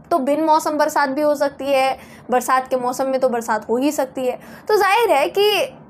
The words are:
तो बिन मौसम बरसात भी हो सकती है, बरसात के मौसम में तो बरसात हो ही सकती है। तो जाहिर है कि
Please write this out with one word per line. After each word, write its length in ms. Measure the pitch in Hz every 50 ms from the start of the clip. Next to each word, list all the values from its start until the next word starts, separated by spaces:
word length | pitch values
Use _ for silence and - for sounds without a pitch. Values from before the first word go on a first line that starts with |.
| - -
तो 80 | 339 339
बिन 240 | 254 277 285 294 320
मौसम 340 | 311 302 311 311 330 302 285
बरसात 320 | 294 311 302 320 285 269
भी 120 | 269 294
हो 140 | 302 302 294
सकती 300 | 285 294 285 285 - 269
है, 320 | 277 277 262 262 269 - - - - - - - -
बरसात 360 | 226 254 240 - 262 262 262 -
के 80 | 262
मौसम 320 | 254 240 247 254 - 269 269
में 120 | 262 262
तो 100 | 262 254
बरसात 400 | 233 240 226 - 220 214 214 -
हो 80 | 220 247
ही 140 | 269 302
सकती 360 | 294 - 262 262 - 277 254 247
है। 120 | - - - - - - - -
तो 80 | 427
जाहिर 360 | 370 403 381 392 466 480 392
है 180 | 311 277 294 349
कि 460 | - 381 403 415 415 359 285 - - - - -